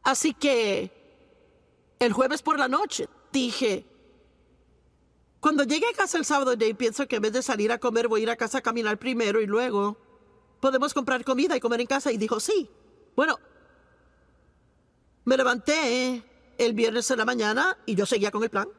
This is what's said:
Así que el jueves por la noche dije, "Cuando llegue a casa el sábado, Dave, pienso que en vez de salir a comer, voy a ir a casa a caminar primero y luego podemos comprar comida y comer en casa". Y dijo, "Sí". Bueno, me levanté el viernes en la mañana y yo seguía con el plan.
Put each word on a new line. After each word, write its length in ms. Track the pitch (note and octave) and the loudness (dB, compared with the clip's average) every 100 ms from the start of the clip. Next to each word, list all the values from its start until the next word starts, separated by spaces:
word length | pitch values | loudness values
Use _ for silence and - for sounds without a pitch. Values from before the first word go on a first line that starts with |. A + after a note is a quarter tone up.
Así 280 | A3 D#4 D#4+ | 0 0 0
que 600 | - C#4+ B3 G#3+ F#3 F#3 - - _ _ _ _ _ _ _ _ _ | 0 0 2 2 -2 -4 -14 -20 _ _ _ _ _ _ _ _ _
el 140 | B3 | 0
jueves 280 | G#3 C4 D4 | 2 0 0
por 160 | - D4+ | 0 0
la 120 | C4 | 2
noche 400 | C#4+ G#4 - - _ _ | 0 -2 -4 -8 _ _
dije, 520 | C#4 B3 - A#3 F#3+ - _ _ _ _ _ _ _ _ _ _ _ _ _ _ _ | -2 -2 0 -2 -2 -8 _ _ _ _ _ _ _ _ _ _ _ _ _ _ _
"Cuando 240 | D4+ D4+ | 0 2
llegue 240 | B3+ D4+ A#4 | 0 2 0
a 80 | - | 0
casa 220 | G4 E4 | -2 0
el 60 | |
sábado, 300 | C#4 - C4 | 0 0 2
Dave, 220 | A#3+ A3 G#3 | 0 0 0
pienso 320 | A#3 G#3+ C4+ | -4 -2 -4
que 80 | A3+ | -2
en 60 | |
vez 100 | G#3+ | 0
de 100 | A#3 | -2
salir 300 | C4 A3 G#3 | -2 -2 0
a 60 | A#3 | 0
comer, 280 | B3 A3+ A#3 | 0 0 0
voy 140 | A3 | 0
a 20 | |
ir 80 | A3 | 0
a 60 | A#3 | -2
casa 220 | A3+ C4+ | -2 -2
a 40 | |
caminar 380 | A#3+ A#3 G#3+ G#3 | -2 -2 -2 -2
primero 400 | C4 A#3 A3 G#3+ | -2 -2 0 0
y 60 | G#3 | 0
luego 500 | G#3+ B3+ G3+ G3+ G#3+ _ - _ _ _ _ | 0 0 0 -2 -4 _ -20 _ _ _ _
podemos 340 | C4+ C4 D4 | 2 2 0
comprar 300 | D4 B3 C4 | -2 -2 -2
comida 320 | C4 B3+ C#4 C#4+ | 0 0 2 0
y 40 | |
comer 200 | A#3 A#3 | 0 -2
en 80 | B3 | 0
casa". 240 | C#4 C#4 | 0 0
Y 40 | A3+ | -2
dijo, 220 | A3 A3+ | -2 -2
"Sí". 320 | - G#4 C#4 - _ _ _ - | 0 -2 -2 -16 _ _ _ 0
Bueno, 240 | D#4 - - _ _ _ _ _ _ _ _ _ _ _ _ _ _ _ _ _ | 0 -2 -8 _ _ _ _ _ _ _ _ _ _ _ _ _ _ _ _ _
me 120 | - C4 | 0 2
levanté 840 | B3+ B3 - D#4 C#4 B3 B3+ B3 - _ _ - | 2 0 0 0 2 0 0 -4 -10 _ _ 0
el 160 | A#3 | 0
viernes 360 | A3 A3+ A3+ A3+ | 2 0 0 -2
en 80 | B3 | 0
la 60 | |
mañana 520 | A3 B3 G#3+ A#3 F4 F#4+ - | 0 0 0 2 0 -2 -4
y 100 | G3 | -2
yo 100 | G3 | 0
seguía 240 | A3+ G#3 | 0 0
con 140 | G3+ | -2
el 60 | A3 | -2
plan. 180 | G3 G#3+ | -2 -6